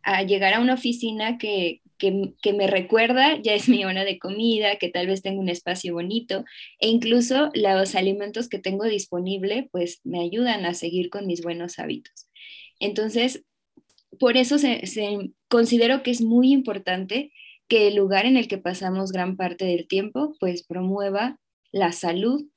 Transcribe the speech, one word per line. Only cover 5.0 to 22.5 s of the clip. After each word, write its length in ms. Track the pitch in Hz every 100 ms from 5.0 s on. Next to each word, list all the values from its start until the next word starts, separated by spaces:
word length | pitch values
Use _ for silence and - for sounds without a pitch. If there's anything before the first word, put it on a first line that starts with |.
| 180
vez 140 | 196
tengo 180 | 196 196
un 100 | 185
espacio 440 | 175 - 185 175
bonito, 520 | 170 175 226 233 196 - - - _
e 100 | 220
incluso 600 | 233 226 240 240 262 302
los 420 | 226 202 190 196 185
alimentos 540 | 190 196 202 214 240
que 100 | 190
tengo 260 | 190 196 220
disponible, 840 | 208 - 175 185 196 196 220 262
pues, 300 | 180 175 -
me 180 | 170 175
ayudan 440 | 175 208 247 208 175
a 80 |
seguir 360 | 175 170 180 175
con 180 | 202 196
mis 140 | 170
buenos 380 | 170 170 175 -
hábitos. 480 | 160 - - - - _ - - - _
Entonces, 640 | 208 208 220 226 247 262 _ _ _ _ _ _ _ -
por 180 | 247 254
eso 200 | 254 294
se, 280 | 277 233 190
se, 440 | 220 208 208 190 _ _
considero 560 | 240 233 240 233 269
que 80 | 254
es 100 | 240
muy 300 | 226 240 262
importante 800 | 277 247 196 185 185 190 226 294 _ - _ _
que 200 | 226 208
el 80 | 208
lugar 300 | 196 190 226
en 120 | 262
el 100 | 233
que 100 | 190
pasamos 540 | 180 180 185 185 190
gran 260 | 185 180 190
parte 280 | 185 175 190
del 220 | 175 165
tiempo, 480 | 190 214 254 302 302
pues, 240 | 185 175
promueva 720 | _ 175 185 202 202 196 247 294 _ _ _
la 200 | 196 175
salud 560 | 170 175 175 220 285 -